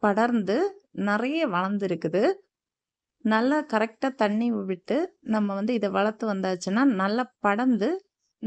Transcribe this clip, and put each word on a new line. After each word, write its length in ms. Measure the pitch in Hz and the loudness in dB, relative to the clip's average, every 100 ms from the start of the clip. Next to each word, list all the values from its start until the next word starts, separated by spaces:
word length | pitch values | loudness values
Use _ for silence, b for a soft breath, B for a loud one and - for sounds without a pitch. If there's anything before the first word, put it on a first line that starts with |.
| 208 | 0
படர்ந்து 500 | 202 240 233 185 240 403 392 _ - 202 | 2 2 2 0 0 -2 -4 _ -6 -2
நிறைய 400 | 208 254 320 294 175 | 0 -2 -2 0 0
வளர்ந்துருக்குது. 680 | 190 202 190 170 160 175 302 392 _ _ _ _ _ _ _ _ 214 | -2 -2 -2 -2 -2 0 0 -2 _ _ _ _ _ _ _ _ 0
நல்லா 260 | 220 254 302 302 | 2 2 0 0
கரெக்டா 380 | 220 226 - 269 - | -2 -2 -4 -6 0
தண்ணி 260 | 208 214 240 214 190 | 0 0 -2 -2 -4
விட்டு 260 | 180 - 262 359 _ - 220 | -6 -2 -2 -2 _ -2 0
நம்ம 180 | 202 196 | 0 -2
வந்து 160 | 220 240 | -2 0
இதை 120 | 196 190 | 0 0
வளர்த்து 300 | 208 220 220 | 0 -2 -4
வந்தாச்சுன்னா 540 | 196 190 180 185 214 277 190 | -2 -2 -2 -2 2 2 2
நல்லா 220 | 196 226 254 _ 208 | 0 -2 -4 _ 0
படர்ந்து 440 | 208 254 220 226 381 _ _ _ - | 2 2 2 2 -2 _ _ _ -6